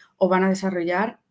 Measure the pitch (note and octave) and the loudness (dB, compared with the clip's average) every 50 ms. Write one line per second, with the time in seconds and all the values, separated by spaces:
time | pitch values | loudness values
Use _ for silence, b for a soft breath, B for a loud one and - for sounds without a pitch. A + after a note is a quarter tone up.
0 | B B B - F#3+ F3+ F#3 F#3 F#3+ F#3+ F#3+ F#3+ F#3+ F#3+ F#3 F3 E3 E3+ F3+ F#3 | B B B -2 0 2 2 2 2 2 0 0 -2 -4 -4 -2 -2 -2 -2 -2
1 | G#3+ A#3 - - _ _ | -2 -4 -6 -10 _ _